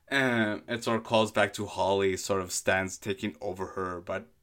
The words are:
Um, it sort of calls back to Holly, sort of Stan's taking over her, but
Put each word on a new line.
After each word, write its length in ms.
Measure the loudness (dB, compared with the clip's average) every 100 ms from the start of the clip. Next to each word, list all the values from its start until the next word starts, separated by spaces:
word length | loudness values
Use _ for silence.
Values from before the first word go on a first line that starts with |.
| -2
Um, 500 | 2 4 4 2 -2 -4
it 160 | -4
sort 140 | 0 -2
of 60 |
calls 280 | 2 2 4
back 200 | 2 2
to 120 | 0 -6
Holly, 500 | 0 2 4 2 0
sort 240 | 0 -2
of 100 | -2
Stan's 460 | -2 2 2 0 -4
taking 360 | -6 -4 -4 -6
over 260 | -8 -6 -6
her, 320 | -6 -6 -6
but 260 | -6 -8 -8 _